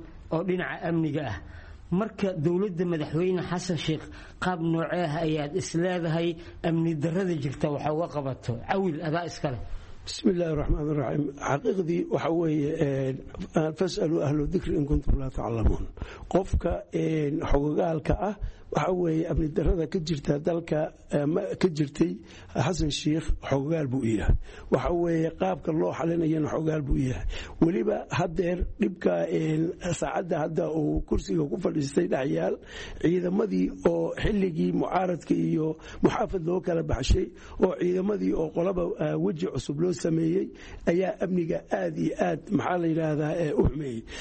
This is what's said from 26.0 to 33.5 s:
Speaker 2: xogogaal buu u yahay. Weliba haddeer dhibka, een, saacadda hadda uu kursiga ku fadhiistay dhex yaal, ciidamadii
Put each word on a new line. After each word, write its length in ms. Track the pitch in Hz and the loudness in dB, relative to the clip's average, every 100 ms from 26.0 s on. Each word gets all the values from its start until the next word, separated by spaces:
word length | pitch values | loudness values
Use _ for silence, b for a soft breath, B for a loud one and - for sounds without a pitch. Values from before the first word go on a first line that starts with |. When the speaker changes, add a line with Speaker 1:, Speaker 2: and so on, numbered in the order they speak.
| 165 170 160 160 147 | 0 2 2 2 0
Speaker 2:
xogogaal 320 | - 160 156 | 0 0 0
buu 120 | 135 | 2
u 40 | 151 | 2
yahay. 280 | 131 120 - B B B | 2 0 -4 B B B
Weliba 400 | 165 202 214 208 - | 2 4 2 0 -2
haddeer 520 | - 180 165 175 180 208 - | 0 0 2 0 0 -2 0
dhibka, 380 | 208 180 190 156 - | 0 2 0 2 2
een, 340 | 175 160 156 165 - 180 | 0 2 2 0 -2 -4
saacadda 420 | 165 147 147 180 170 | -2 -2 -2 -2 0
hadda 260 | 151 160 160 | 0 0 0
uu 340 | 156 151 156 | 0 0 0
kursiga 420 | - - - 180 147 | 0 -2 0 0 0
ku 100 | 214 | 0
fadhiistay 500 | 175 165 139 - 175 | 0 0 0 2 2
dhex 200 | 151 135 | 2 0
yaal, 260 | 160 185 - B B B B | 0 0 -2 B B B B
ciidamadii 680 | 156 180 175 190 220 | 2 2 2 2 2